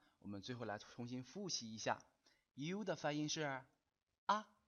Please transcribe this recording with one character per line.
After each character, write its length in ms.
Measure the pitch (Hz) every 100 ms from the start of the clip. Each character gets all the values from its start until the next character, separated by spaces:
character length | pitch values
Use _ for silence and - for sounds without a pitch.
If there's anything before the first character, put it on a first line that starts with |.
| _ _
我 60 | 98
们 140 | 101
最 140 | 95
后 100 | 123
来 140 | 110 104
重 280 | - - 120
新 160 | 127
复 240 | 127 190 196
习 280 | - 113
一 20 | 110
下。 260 | 127 110 - _ _ _ _
U 280 | - 151 196
的 140 | 196 165
发 160 | 151
音 160 | 147 151
是 140 | 160 147 135 127 _ _ _ _ _
啊 240 | - 208 220 _